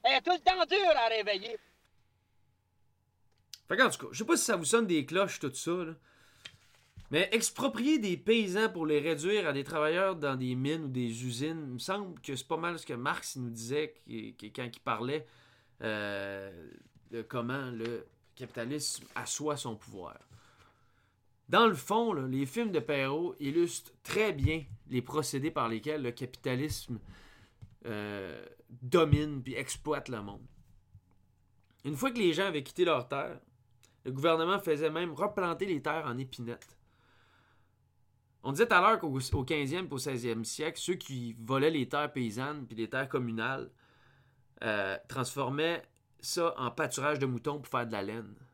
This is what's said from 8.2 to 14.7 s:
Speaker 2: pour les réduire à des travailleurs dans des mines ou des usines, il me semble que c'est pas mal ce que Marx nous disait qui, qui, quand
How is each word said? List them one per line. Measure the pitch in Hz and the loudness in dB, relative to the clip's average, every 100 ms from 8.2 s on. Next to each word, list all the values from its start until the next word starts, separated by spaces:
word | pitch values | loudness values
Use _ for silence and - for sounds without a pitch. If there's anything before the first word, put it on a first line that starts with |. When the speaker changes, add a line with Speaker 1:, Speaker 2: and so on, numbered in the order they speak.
| - 233 202 190 220 | 4 4 4 2 0
Speaker 2:
pour | 180 160 | 0 2
les | 147 | 2
réduire | 151 151 170 214 170 | 2 0 2 2 2
à | |
des | 139 127 | 0 -2
travailleurs | 156 151 175 196 175 | 0 2 2 2 0
dans | 147 131 | -2 0
des | 127 127 | 0 0
mines | 135 165 143 | 0 0 -2
ou | |
des | 127 120 113 127 | -2 -2 -2 -6
usines, | 120 151 165 143 | -2 -4 -4 -6
il | |
me | 123 | -8
semble | - 196 190 151 | -4 -4 -4 -10
que | - 131 | -8 -8
c'est | - | -4
pas | 165 | -2
mal | 170 165 | -2 -4
ce | - | -6
que | |
Marx | 123 135 175 - 131 | -4 -2 -2 -6 -6
nous | 123 | -6
disait | 113 113 143 151 - - | -6 -2 -2 -2 -8 -12
qui, | 113 110 110 | -10 -10 -12
qui, | 104 | -12
quand | 123 123 | -8 -10